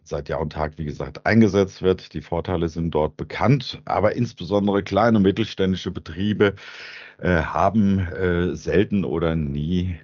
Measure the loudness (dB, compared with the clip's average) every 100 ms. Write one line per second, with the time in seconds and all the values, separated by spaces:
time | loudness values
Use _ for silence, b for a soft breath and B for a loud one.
0 | -10 -8 -6 -6 -4 -4 -6 -6 -8 -8
1 | -10 -6 2 4 6 4 2 0 0 0
2 | -2 -12 -6 -4 -2 -2 -2 -2 -2 0
3 | -2 -4 -10 0 2 2 0 -12 -4 0
4 | 0 0 -4 -6 -2 0 2 0 2 2
5 | 4 6 4 2 -2 -2 0 0 -4 -10
6 | -10 -4 -2 2 2 0 B B B B
7 | B B 0 2 0 0 2 4 2 2
8 | 0 -2 0 0 0 -4 0 0 2 0
9 | -2 0 0 0 -2 -4 -2 -2 -2 -6